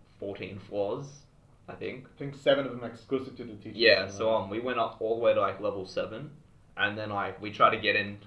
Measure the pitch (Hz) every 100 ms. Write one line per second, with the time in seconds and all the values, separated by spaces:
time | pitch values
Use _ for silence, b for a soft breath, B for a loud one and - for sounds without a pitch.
0 | - - 101 98 95 101 - 101 101 131
1 | 143 - - _ _ - - - 98 120
2 | - - 139 139 - 139 135 120 120 -
3 | - 135 131 - 120 107 110 95 113 95
4 | 98 101 113 110 98 110 123 120 113 -
5 | 110 113 113 107 98 95 104 98 92 -
6 | 92 110 151 - - - - - 101 104
7 | 107 101 95 95 104 104 113 110 107 104
8 | 101 98